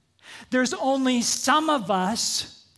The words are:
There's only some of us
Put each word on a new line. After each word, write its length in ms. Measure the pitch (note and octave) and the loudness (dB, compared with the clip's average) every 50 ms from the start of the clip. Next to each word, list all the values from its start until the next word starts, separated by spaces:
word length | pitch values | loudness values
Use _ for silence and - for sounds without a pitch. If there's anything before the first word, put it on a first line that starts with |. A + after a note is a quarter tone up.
| _ _ _ _ - - - - - - | _ _ _ _ -20 -20 -20 -20 -6 -2
There's 240 | B3+ B3+ B3+ - - | 0 2 2 0 0
only 480 | - C#4+ C4+ C4+ C4+ C4 B3+ B3+ A#3+ | -2 0 0 0 2 2 2 2 2
some 480 | - - - - - C4+ C#4+ D#4 D#4 D#4 | 0 0 -2 0 2 2 2 2 2 2
of 220 | D4+ C4 F#3 E3 | 0 0 0 0
us 760 | G3 F#3 F#3 G3 A3+ - - - - - - - - - _ _ _ | 0 0 0 0 -2 -2 -2 -2 -4 -4 -6 -8 -14 -20 _ _ _